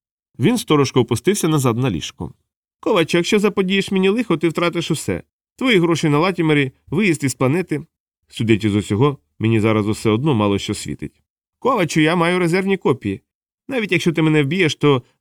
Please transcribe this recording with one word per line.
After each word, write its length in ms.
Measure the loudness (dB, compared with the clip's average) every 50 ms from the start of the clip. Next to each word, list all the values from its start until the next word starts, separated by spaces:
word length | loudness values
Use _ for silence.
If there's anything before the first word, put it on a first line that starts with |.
| _ _ _ _ _ _ _ 0
Він 200 | 2 2 2 0
сторожко 420 | 0 2 2 2 2 2 2 0
опустився 480 | 0 2 0 -2 0 0 0 0 0 0
назад 300 | 0 2 0 0 0 0
на 120 | -2 -4
ліжко. 440 | -4 -6 -8 -10 -12 -12 -14 -14 -14 _ _ _ _ _ _ _ _ _
Ковач, 340 | -4 0 0 0 0 2 0
якщо 240 | -2 0 0 0 2
заподієш 540 | 2 0 0 -2 -2 0 0 -2 -2 -2
мені 160 | 0 0 2 2
лихо, 280 | 0 0 -2 -2 -2
ти 120 | -2 -2 -2
втратиш 420 | -2 -2 -2 -2 -2 -4 -4 -4
усе. 320 | -4 -4 -4 -4 -6 -6 -8 _ _ _ _ _ _
Твої 220 | -4 0 2 4 4
гроші 300 | 4 2 0 0 0 2
на 100 | 2 2
латімері, 540 | 2 0 0 0 0 2 2 2 0 -2 -6 _ _
виїзд 380 | -6 -4 -2 0 0 0 -2 -4
із 100 | -6 -4
планети. 480 | -2 -2 0 0 -2 -4 -4 -6 -8 -8 -12 _ _ _ _ _ _ _ _
Судячи 420 | -8 -4 0 2 2 2 2 0
з 40 | 0
усього, 440 | 0 0 -2 0 0 0 0 0 -4 _ _ _ -4
мені 220 | 0 0 2 2
зараз 280 | 2 2 2 0 0 -2
усе 220 | -4 -2 0 0
одно 240 | 0 0 0 0 0
мало 240 | 0 0 0 0 -2
що 160 | -2 -6 -8
світить. 480 | -8 -8 -10 -10 -10 -12 -14 -14 _ _ _ _ _ _ _ _ _
Ковачу, 420 | -2 -2 0 0 0 0 2 2
я 160 | 2 2 2
маю 220 | 2 2 2 0 0
резервні 380 | 0 0 0 0 0 0 -2
копії. 440 | 0 0 0 0 0 -2 -6 -6 -8 -10 _ _ _ _ _ _ _ _ -8
Навіть 240 | -6 -6 -2 -2
якщо 200 | -2 0 0 0
ти 100 | 0 2
мене 200 | 2 2 2 2
вб'єш, 320 | 2 0 0 0 0 0 0
то 280 | 0 2 2 2 2 0 _ _ _